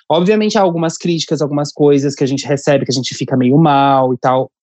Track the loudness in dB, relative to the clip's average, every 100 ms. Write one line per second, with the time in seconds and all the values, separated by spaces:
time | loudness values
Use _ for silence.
0 | -2 0 2 2 2 2 0 0 -4 -4
1 | -4 -4 -2 -4 -2 -4 -4 0 2 2
2 | 0 -2 -2 -2 -4 -4 0 0 0 -4
3 | -4 -8 -4 0 2 4 4 4 2 2
4 | 0 -2 -2 -2 -4 _